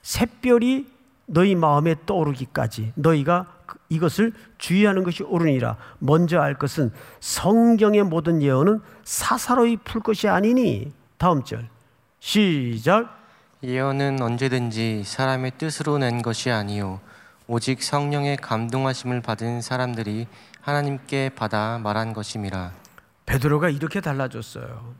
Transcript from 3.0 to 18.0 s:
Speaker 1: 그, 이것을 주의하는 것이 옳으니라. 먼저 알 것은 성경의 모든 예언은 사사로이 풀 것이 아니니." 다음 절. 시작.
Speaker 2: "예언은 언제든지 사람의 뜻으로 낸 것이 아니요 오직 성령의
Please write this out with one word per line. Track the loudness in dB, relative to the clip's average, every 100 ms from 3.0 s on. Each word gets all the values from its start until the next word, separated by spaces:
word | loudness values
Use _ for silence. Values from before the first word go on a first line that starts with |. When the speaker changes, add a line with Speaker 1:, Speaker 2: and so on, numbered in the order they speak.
| 2 4 2 0 -2 -16 -20
Speaker 1:
그, | -20 _
이것을 | 0 0 2 0 -2 -20 _
주의하는 | 0 4 4 4
것이 | 0 -4
옳으니라. | -4 0 2 2 0 -4 -12 -4
먼저 | 2 4 4 2
알 | 2 0
것은 | -4 0 -2 -2 -20 -16
성경의 | -8 -2 2 6 6 6 6 4
모든 | 4 0 2 2
예언은 | 4 4 4 2 -4 -20 -8
사사로이 | -4 -2 -2 0 2 2 0
풀 | -4 -6
것이 | -4 0 2
아니니." | 2 4 4 2 0 -6 -14 _ _
다음 | 2 2
절. | -2 -10 -10 _ _ _ _ _
시작. | -2 2 2 2 -2 -2 2 2 0 -14 _ _ _ _
Speaker 2:
"예언은 | -4 -2 0 0 0 0
언제든지 | -2 0 0 0 -2 -2 -2 -2 -6
사람의 | -2 0 0 -4 -4
뜻으로 | -6 -4 -2 0
낸 | 0 0
것이 | -2 -4 -2
아니요 | -2 -2 -4 -6 -8 -14 -20 -20 _ -6
오직 | -4 -2 -4
성령의 | -2 -2